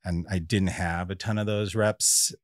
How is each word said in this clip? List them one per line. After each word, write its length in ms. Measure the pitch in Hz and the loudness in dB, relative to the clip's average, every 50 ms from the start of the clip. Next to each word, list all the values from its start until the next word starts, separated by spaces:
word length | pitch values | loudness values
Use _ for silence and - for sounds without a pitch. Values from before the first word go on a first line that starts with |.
| _ | _
and 220 | 92 85 85 82 - | -2 -2 -2 -2 -2
I 100 | 95 90 | -2 -2
didn't 280 | 80 80 107 101 95 90 | 0 0 0 2 2 0
have 360 | - - 92 85 85 85 90 87 | 0 -2 -2 -2 -2 -2 -4 -6
a 40 | 98 | -6
ton 240 | 95 - 117 107 107 | -6 -4 -2 -2 -2
of 80 | 104 | 0
those 280 | 107 107 104 107 95 87 | 0 0 -2 -2 -2 0
reps 600 | 110 107 107 104 - - - - - - - - - | 2 2 2 2 2 2 2 4 4 2 0 -4 -10